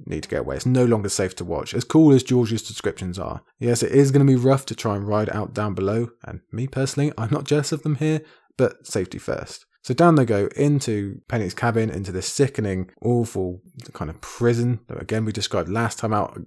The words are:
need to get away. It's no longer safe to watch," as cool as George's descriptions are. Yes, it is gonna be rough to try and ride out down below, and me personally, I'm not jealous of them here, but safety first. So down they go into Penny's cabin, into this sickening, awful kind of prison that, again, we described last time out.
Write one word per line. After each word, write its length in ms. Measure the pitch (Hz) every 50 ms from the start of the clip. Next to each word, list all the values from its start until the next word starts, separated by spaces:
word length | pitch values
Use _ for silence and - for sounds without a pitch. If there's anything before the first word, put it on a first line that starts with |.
| -
need 180 | - - 78 78
to 60 | -
get 120 | 98 76
away. 160 | 60 65 67 67
It's 80 | -
no 180 | 123 127 127 123
longer 260 | 117 117 110 98 98
safe 260 | - - 98 92 - -
to 80 | 90
watch," 280 | 87 85 73 - - -
as 120 | - -
cool 280 | - - 160 160 151 135
as 100 | 131 127
George's 400 | - 127 123 120 110 113 107 -
descriptions 540 | - 110 - - 101 - - 92 90 90 95
are. 240 | 85 - - - - _ _ -
Yes, 220 | - 120 120 113
it 120 | - - -
is 180 | 139 143 139
gonna 140 | 131 139 139
be 100 | 139 131
rough 300 | 123 123 131 135 131 - -
to 80 | 110
try 220 | - - 113 101 101
and 100 | 101 104
ride 220 | 104 107 107 -
out 240 | - 107 101 - -
down 200 | 104 104 92 95
below, 380 | 95 95 98 107 117 120 117 - _ -
and 180 | - 113 110 - _
me 160 | - 107 127 135
personally, 460 | - 131 135 131 - - 143 151 - -
I'm 140 | 113 113
not 140 | 143 147 143
jealous 260 | - 147 151 139 -
of 120 | 165 147 -
them 120 | 156 151
here, 260 | 135 156 156 156 156 156 - - _ _ _ _
but 300 | - 123 113 - - -
safety 320 | - - 110 92 87 - -
first. 480 | - - - - - - - - _ _ _ _
So 120 | - - 123
down 220 | 123 170 175 165
they 80 | 147 127
go 240 | 113 110 101 101 - -
into 640 | - 143 147 147 139 - - 110 104 101 98 - - - -
Penny's 280 | - 117 104 90 -
cabin, 340 | - - 117 110 113 113 110
into 240 | 69 90 98 101 90
this 140 | 92 90 -
sickening, 640 | - - 139 131 - - 110 101 95 92 90 - - -
awful 600 | - 117 120 120 117 110 - 101 92 92 90 95 - - - - - -
kind 180 | - - 80 76
of 120 | 78 -
prison 580 | - - - - 120 120 117 117 120 123 123 110 _ -
that, 140 | 117 -
again, 240 | - - 110 110 110
we 80 | 107 107
described 340 | 107 95 - - 98 82 85
last 320 | 98 113 117 110 - -
time 140 | - 110 110
out. 260 | 104 90 - - - -